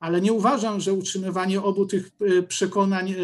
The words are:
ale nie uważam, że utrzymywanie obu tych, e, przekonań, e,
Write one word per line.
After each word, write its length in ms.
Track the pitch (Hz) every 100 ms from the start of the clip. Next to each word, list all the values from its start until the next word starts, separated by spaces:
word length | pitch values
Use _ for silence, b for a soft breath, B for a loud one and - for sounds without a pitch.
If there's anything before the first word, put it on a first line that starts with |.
ale 200 | 165 175
nie 120 | 202
uważam, 480 | 226 220 277 220 202
że 120 | 170
utrzymywanie 720 | 196 190 196 190 180 185 196
obu 240 | 202 190 196
tych, 240 | 185 - - 202 180
e, 40 |
przekonań, 680 | 180 - 185 202 196 190 190
e, 40 | 185